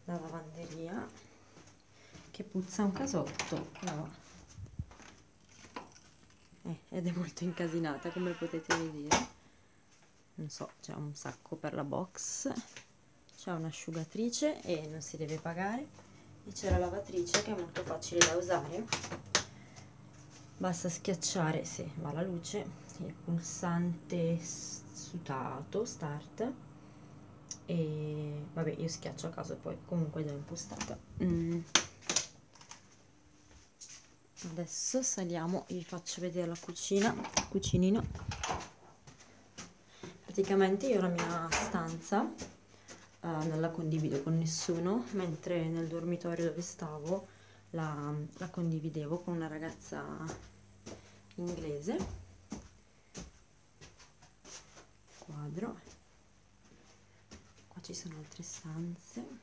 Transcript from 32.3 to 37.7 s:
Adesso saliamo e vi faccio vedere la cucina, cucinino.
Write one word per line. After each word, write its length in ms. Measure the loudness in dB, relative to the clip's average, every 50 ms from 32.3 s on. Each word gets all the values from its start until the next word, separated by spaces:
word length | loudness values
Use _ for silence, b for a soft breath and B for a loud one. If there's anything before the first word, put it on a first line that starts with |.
| -12 -20 -20 -20 -20 -20 -18 -18 -18 -18 -18 -20 -20 -20 -20 -20 -20 -20 -20 -20 -20 -20 -20 -20 -20 -20 -20 -20 -20 _ -18 -16 -16 -18 -18 -20 -20 -20 -20 -20 -14 -10 -8 -6
Adesso 500 | -4 -4 -4 -2 -2 -2 0 4 4 4
saliamo 600 | 4 4 2 2 2 2 2 2 4 4 2 2 2 0
e 60 | -4
vi 100 | -4 -2
faccio 380 | -4 -6 -6 -4 -4 -2 0
vedere 240 | 0 2 2 2 2
la 100 | 2 0 -2
cucina, 560 | -4 -8 -6 -4 2 6 8 8 8 8 6 2 -2 2 2 2 2 4
cucinino. 880 | 2 2 4 6